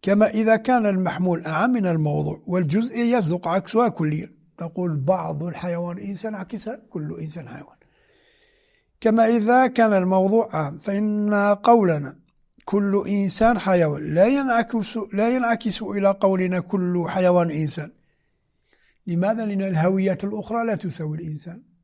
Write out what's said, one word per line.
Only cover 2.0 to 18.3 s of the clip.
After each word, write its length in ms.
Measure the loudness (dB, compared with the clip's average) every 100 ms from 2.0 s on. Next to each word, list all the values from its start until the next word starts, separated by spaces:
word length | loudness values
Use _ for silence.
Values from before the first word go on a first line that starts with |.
| 0 0 -4 -6 -4
والجزء 520 | -2 0 0 0 -2
يصدق 500 | 2 2 0 -2 -2
عكسها 400 | -2 0 0 0
كلياً، 460 | 0 -2 -2 -8 _ _ -14
تقول: 400 | -12 -6 -4 -2
"بعض 460 | 0 -2 -2 -6
الحيوان 540 | -8 -8 -6 -6 -6 -8
إنسان"، 360 | -10 -10 -10 -10
عكسها 460 | -10 -10 -10 -12 _
كل 280 | -10 -10 -10
إنسان 260 | -12 -12 -14
حيوان. 300 | -18 -20 _ _ _ _ _ _ _ _ _ _ _ _ _
كما 260 | 2 4 4
إذا 400 | 4 4 4 4
كان 260 | 4 4
الموضوع 640 | 4 2 2 4 2 0 -4
عام، 220 | -6 -6
فإن 560 | -6 -2 -2 -2 0 2 2 2
قولنا 560 | 4 6 4 0 -4 -14 _ _ _ _ -4
كل 380 | 0 2 0 0
إنسان 520 | -2 0 2 2 2
حيوان 540 | 2 2 2 -2 -2
لا 140 | 2 4
ينعكس، 720 | 4 2 0 0 -4 -4 -8 -6
لا 220 | 0 0 0
ينعكس 460 | 0 0 -2 -4
إلى 300 | -6 0 2
قولنا 480 | 4 2 2 0 -2
كل 460 | -2 -2 0 0 -2
حيوان 440 | 2 4 4 2
إنسان. 400 | -2 -4 -6 -12 _ _ _ _